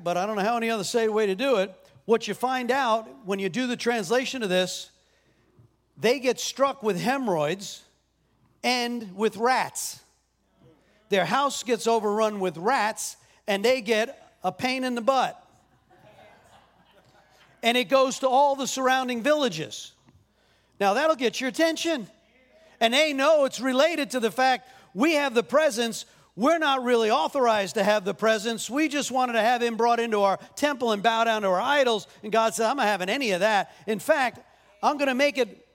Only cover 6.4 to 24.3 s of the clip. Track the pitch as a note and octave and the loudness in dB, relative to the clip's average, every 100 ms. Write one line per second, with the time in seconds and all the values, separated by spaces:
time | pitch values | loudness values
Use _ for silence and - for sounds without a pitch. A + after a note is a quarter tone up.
6.4 | - - C4+ C4 G#3+ F3 F#3+ C#4 A#3+ E3 | -4 -2 -2 -2 -4 -2 -2 -2 0 0
7.4 | D3 G3 F#3 - _ _ _ _ _ _ | -2 -4 -10 -16 _ _ _ _ _ _
8.4 | _ _ A#3+ B3 A#3+ A#3+ G#3 F#3+ A3 G3 | _ _ -2 -2 -2 -6 -10 -4 -4 0
9.4 | A#3 B3 D3 - - - _ _ _ _ | 0 0 -2 -6 -10 -12 _ _ _ _
10.4 | _ _ _ _ _ _ - G3 E3 B3+ | _ _ _ _ _ _ -2 0 2 2
11.4 | C#4+ - G#3+ A3+ A3+ A#3 G#3 G#3+ A3 G#3 | 0 -2 -4 -2 0 0 0 0 0 -2
12.4 | F#3 D#3+ G3 C4+ G#3 G#3+ - - _ _ | -4 -4 -2 0 0 -4 -10 -12 _ _
13.4 | - G3 G#3 C4 G#3 G#3+ A#3+ - - _ | -4 0 2 0 0 0 0 -6 -20 _
14.4 | F#3 F3+ B3+ C4 B3+ A#3+ A3+ C4 F#3 - | -6 -4 -4 -2 -4 -4 0 2 0 -4
15.4 | - _ _ _ _ _ - - - - | -20 _ _ _ _ _ -20 -20 -20 -20
16.4 | _ - _ _ _ _ _ _ _ _ | _ -20 _ _ _ _ _ _ _ _
17.4 | _ - A#3 B3 G3 C4+ C4 - C4 B3+ | _ -4 0 0 2 4 2 0 2 4
18.4 | C#4+ C#4 B3+ C4 B3+ C4 B3+ A#3+ C4+ D4+ | 4 2 -4 -2 0 2 0 -2 0 2
19.4 | C4 D#3+ B2 - - _ _ _ _ _ | 0 -4 -10 -12 -18 _ _ _ _ _
20.4 | _ _ _ - G3 A3 D#4+ C#4+ A#3+ - | _ _ _ -2 0 2 2 2 0 -2
21.4 | B3+ A3 D#4+ D#4+ E4 D4+ F#3 _ _ _ | -4 0 0 0 -2 -4 -6 _ _ _
22.4 | _ _ _ - A3+ C4 D#4 C4+ C#4+ D4+ | _ _ _ -2 2 4 2 2 4 4
23.4 | C4+ - C4 B3+ D#4+ D#4+ B3 B3+ A3 | 2 0 0 2 2 2 -2 -2 -2